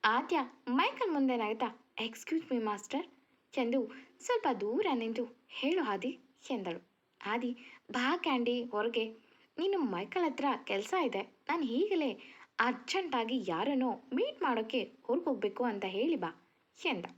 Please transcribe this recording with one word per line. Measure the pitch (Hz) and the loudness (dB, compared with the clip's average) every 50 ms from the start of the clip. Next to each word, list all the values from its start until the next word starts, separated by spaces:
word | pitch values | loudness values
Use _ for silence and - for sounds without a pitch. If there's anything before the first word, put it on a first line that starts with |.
| - | 6
ಆದ್ಯ | 214 226 254 285 - 359 302 262 247 - - _ - | 6 4 4 2 2 0 0 0 -2 -8 -10 _ 0
ಮೈಕಲ್ | 247 269 359 494 539 - 494 392 | 2 4 4 2 2 0 0 0
ಮುಂದೆ | 320 285 269 262 247 | 2 4 4 4 4
ನಗುತ್ತಾ, | 233 220 208 226 220 247 214 220 - _ _ _ - | 2 0 0 0 -2 -2 -4 -4 -10 _ _ _ -6
"ಎಕ್ಸ್ಕ್ಯೂಸ್ | 220 233 233 - - - 320 320 - - | -6 -6 -6 -10 -6 -2 -2 -2 0 0
ಮಿ | 262 233 | -2 0
ಮಾಸ್ಟರ್" | 220 214 208 202 - - - 285 370 - - _ _ _ _ _ _ _ - | 0 0 -2 -4 -6 -4 -4 -4 -4 -6 -14 _ _ _ _ _ _ _ -2
ಎಂದು | 269 240 233 247 269 226 220 - - - - _ _ | 0 0 2 2 2 0 -2 -6 -16 -18 -20 _ _
ಸ್ವಲ್ಪ | - - 494 440 - 294 247 196 | -2 0 0 2 2 0 0 0
ದೂರ | 196 208 233 349 453 381 277 | -2 0 0 0 2 2 2
ನಿಂತು, | 233 226 226 226 247 240 240 - _ _ _ | 0 0 -2 -2 -2 -4 -4 -8 _ _ _
"ಹೇಳು | - - 262 277 349 370 302 | -10 -2 0 0 2 2 2
ಆದಿ" | 220 196 185 196 254 - - _ _ _ _ - - | 0 -2 -2 -2 -4 -6 -6 _ _ _ _ -6 -6
ಎಂದಳು. | 269 220 190 180 165 156 - _ _ _ _ _ _ _ - | -4 -4 -2 -4 -6 -6 -10 _ _ _ _ _ _ _ -4
ಆದಿ, | 196 214 240 247 240 240 - - - - - _ - | -2 -2 0 -2 -4 -6 -6 -12 -20 -20 -20 _ -6
"ಬಾ | 226 247 247 262 330 | -2 0 2 2 2
ಕ್ಯಾಂಡಿ | 349 - 330 269 240 240 240 240 247 233 | 2 2 2 2 2 2 2 0 0 -2
ಹೊರಗೆ, | 240 208 208 214 233 233 240 220 220 220 - _ _ _ _ - _ _ - | -2 -2 0 0 0 0 0 -2 -2 -6 -14 _ _ _ _ -20 _ _ -2
ನೀನು | 339 392 392 359 | 0 2 2 2
ಮೈಕಲ್ | 294 220 185 175 202 - - 370 349 | 2 0 0 -2 -4 -2 -2 0 0
ಹತ್ರ | 311 247 - 269 285 240 - - | 0 0 0 0 0 0 -2 -2
ಕೆಲಸ | - 202 196 214 - 370 370 | -2 -2 -2 0 0 0 2
ಇದೆ, | 311 240 - 196 | 2 2 0 -2
ನಾನು | - - _ _ _ - 311 339 | -6 -6 _ _ _ -4 -2 0
ಈಗಲೇ | 294 233 226 269 392 427 392 330 302 254 196 - - - - - - _ _ - | 0 0 2 2 2 2 2 2 2 0 -2 -4 -12 -20 -20 -20 -20 _ _ 2
ಅರ್ಜೆಂಟಾಗಿ | 220 247 247 240 - - - 392 381 320 269 240 226 226 262 254 196 180 | 2 2 2 -2 -4 -2 -2 0 0 0 0 0 0 0 -2 -2 0 0
ಯಾರನ್ನೋ | 165 165 208 277 285 254 262 247 208 - - - | 0 0 0 2 2 2 2 2 0 -4 -6 -4
ಮೀಟ್ | 262 294 466 587 587 - | 0 0 0 0 0 0
ಮಾಡೋಕ್ಕೆ | 359 285 240 220 220 220 - 254 190 - - _ | 0 2 2 0 0 0 0 -2 -2 -2 -8 _
ಹೊರಗೋಗ್ಬೇಕು | - - 240 349 - 320 262 202 - 202 - - 240 | -2 0 0 2 2 0 0 0 0 -2 0 0 -2
ಅಂತ | 240 208 196 196 | 0 0 -2 -4
ಹೇಳಿ | 190 185 196 247 330 330 | -2 0 0 2 2 2
ಬಾ" | 226 170 160 - - _ _ _ _ _ _ _ - - | 0 -2 -4 -6 -10 _ _ _ _ _ _ _ -4 -2
ಎಂದ. | 339 247 180 170 - - | -2 -2 -2 -6 -10 -12